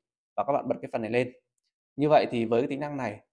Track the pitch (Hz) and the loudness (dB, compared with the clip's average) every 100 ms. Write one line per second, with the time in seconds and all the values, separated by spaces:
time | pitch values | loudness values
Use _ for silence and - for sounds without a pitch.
0 | _ _ _ - 104 143 127 - - 123 | _ _ _ -4 -2 0 -2 -6 -6 -6
1 | 107 120 127 - _ _ _ _ _ - | -2 0 -2 -6 _ _ _ _ _ -2
2 | 147 147 101 120 110 117 139 139 147 143 | 4 4 4 0 0 2 0 -2 -6 -6
3 | 120 104 _ | -6 -8 _